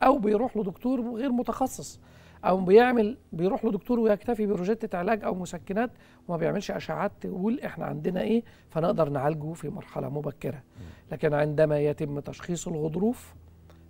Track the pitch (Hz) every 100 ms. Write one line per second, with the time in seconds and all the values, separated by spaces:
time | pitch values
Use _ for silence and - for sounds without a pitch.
0 | 254 269 208 208 247 - 196 - 247 269
1 | 233 226 269 240 247 226 262 - 147 -
2 | - - - - - 185 180 208 247 240
3 | 208 262 _ 165 180 254 226 190 - 240
4 | 220 202 - 226 208 190 180 226 220 180
5 | 180 220 - 185 175 170 - 196 247 -
6 | - - - 165 160 175 - - - 156
7 | 202 - 180 180 202 269 - 165 - 147
8 | 170 180 214 226 - - - 160 170 165
9 | 151 143 139 156 151 170 147 - - 147
10 | 135 143 147 - 143 139 - - - -
11 | - 156 156 147 151 147 156 147 147 143
12 | 151 143 147 135 - 170 180 160 160 160
13 | 214 247 - - - - - -